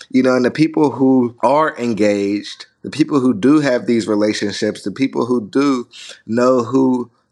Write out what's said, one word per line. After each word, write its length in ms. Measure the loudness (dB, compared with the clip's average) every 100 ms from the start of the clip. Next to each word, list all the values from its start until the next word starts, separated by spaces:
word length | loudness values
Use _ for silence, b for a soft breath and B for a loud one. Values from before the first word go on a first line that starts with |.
| B
You 120 | 0
know, 140 | 2 2
and 80 |
the 80 | 0
people 400 | 0 0 2 0
who 440 | 2 2 4 2 0
are 340 | 0 2 0 -2
engaged, 920 | -4 0 0 2 -2 -4 -6 -16 -20 _
the 80 | -14
people 280 | -4 0 2
who 160 | 0
do 240 | 2 4 4
have 280 | 2 0 0
these 200 | 0 0
relationships, 800 | 0 0 -2 -4 -4 -4 -4
the 80 | -10
people 340 | -4 -4 -2 -2
who 220 | -2 -2
do 400 | 0 0 -2 -6 B B B
know 380 | -6 0 2 2
who 480 | 2 0 2 0 -6 _ _